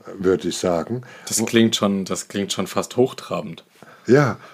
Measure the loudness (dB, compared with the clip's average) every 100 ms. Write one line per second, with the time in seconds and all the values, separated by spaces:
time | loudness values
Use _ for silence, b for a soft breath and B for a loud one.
0 | -16 -2 2 2 0 -2 0 -2 -2 -8
1 | -10 B -6 -4 2 4 4 2 0 0
2 | -2 -6 -6 -6 -4 -4 -4 -4 -4 0
3 | 0 0 -8 -6 -8 -14 _ B B B
4 | 4 6 4 -2 B